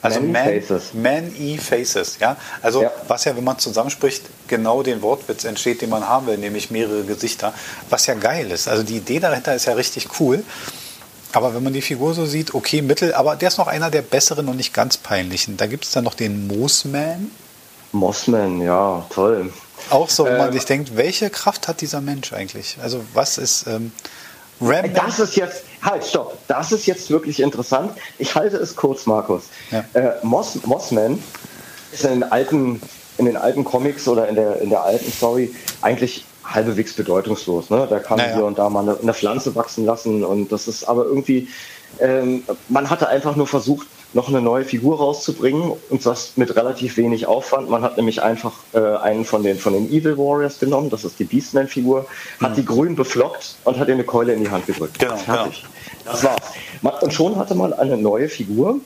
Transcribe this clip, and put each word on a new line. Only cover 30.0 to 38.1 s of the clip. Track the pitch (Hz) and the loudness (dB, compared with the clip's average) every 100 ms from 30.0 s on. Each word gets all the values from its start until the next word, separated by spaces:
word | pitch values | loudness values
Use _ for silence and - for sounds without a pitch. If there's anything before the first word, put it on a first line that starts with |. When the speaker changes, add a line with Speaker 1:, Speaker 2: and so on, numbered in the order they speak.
| 127 - | 2 0
Speaker 2:
Moss-, | 113 143 214 - | 0 0 0 -6
Mossman | - 143 - 113 110 139 - - - - - - - | -2 -2 0 2 2 0 -6 -16 -18 -20 -20 -20 -16
ist | 147 | -2
in | 139 | 0
den | 127 123 | 2 2
alten, | 120 127 156 127 117 - - - - | 2 2 2 2 -2 -8 -20 -16 2
in | 123 | 2
den | 113 | 4
alten | 113 127 | 2 2
Comics | 135 127 139 143 - | 0 2 0 -2 2
oder | 117 110 | 2 4
in | 107 | 2
der, | 107 101 | 2 2
in | 101 | 2
der | 104 | 2
alten | 87 117 - | 2 0 -2
Story | - 120 120 123 - - - | 0 2 2 0 -4 -10 -2
eigentlich | 101 120 120 - - - - | 0 2 0 -4 -16 -18 -4
halbwegs | 110 113 101 110 | 0 0 0 -2
bedeutungslos, | - 98 92 107 107 - 87 82 | -4 0 0 0 -4 -2 -2 0
ne? | 113 131 | 0 2
Da | 104 | 0
kann | - | 0